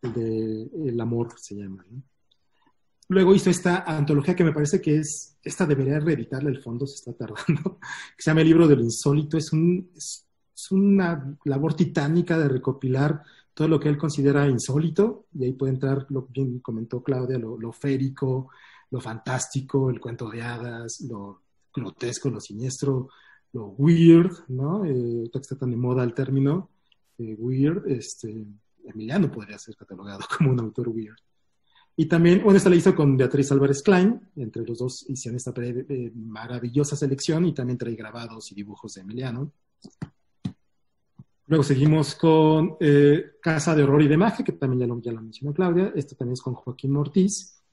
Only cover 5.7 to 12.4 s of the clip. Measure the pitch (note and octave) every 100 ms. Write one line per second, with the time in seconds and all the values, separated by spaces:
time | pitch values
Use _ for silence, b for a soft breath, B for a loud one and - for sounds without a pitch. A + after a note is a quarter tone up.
5.7 | C#3 C3+ D3+ D#3 C#3+ A2+ C3 D3 B2+ -
6.7 | A#2 C3+ - - A#2+ A#2 G#2 - D#3 -
7.7 | - - - - _ - D#3+ D#3+ E3 E3
8.7 | C#3 A#2 - - C#3+ D3 D#3+ D3+ D#3 E3
9.7 | F3+ F#3+ _ - - _ _ _ - -
10.7 | F#3+ G3+ G3 F3 E3 C3+ C#3 - C#3 D#3
11.7 | D3+ D#3+ - C#3+ E3+ F3 E3